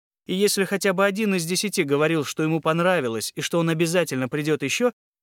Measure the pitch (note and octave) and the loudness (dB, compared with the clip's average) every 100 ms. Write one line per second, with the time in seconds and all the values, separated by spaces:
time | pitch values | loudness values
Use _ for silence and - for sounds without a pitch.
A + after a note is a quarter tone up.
0 | _ _ - F#3 G3+ G3 F#3 G3 G3+ F#3 | _ _ -6 0 2 2 -2 0 0 2
1 | G3+ G3 G#3+ F#3 D#3+ F#3 G#3 F#3+ C#3+ C#3+ | 0 0 0 0 0 -2 -2 -2 0 2
2 | D#3 E3 C3 - D#3 D#3+ D#3+ E3 F3+ F3+ | 2 0 -2 -2 -2 0 0 2 2 2
3 | B2 A2+ - - - E3+ E3 D#3+ E3 F3 | 0 -4 -6 -6 -2 0 0 0 2 2
4 | E3 C3 B2+ D3 D3+ D3 C#3 - A#3+ - | 0 -2 -2 -2 -2 -2 -2 0 -2 -2
5 | _ _ | _ _